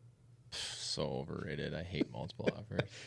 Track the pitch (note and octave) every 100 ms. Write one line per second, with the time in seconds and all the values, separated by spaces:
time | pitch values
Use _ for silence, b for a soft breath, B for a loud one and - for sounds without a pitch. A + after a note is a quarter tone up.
0 | - - - - - - - - - -
1 | D2 C2 D#2 C#2+ - D2 C#2+ D2 F2 D#2+
2 | - A1 - - - - G#2+ G2+ A#2 B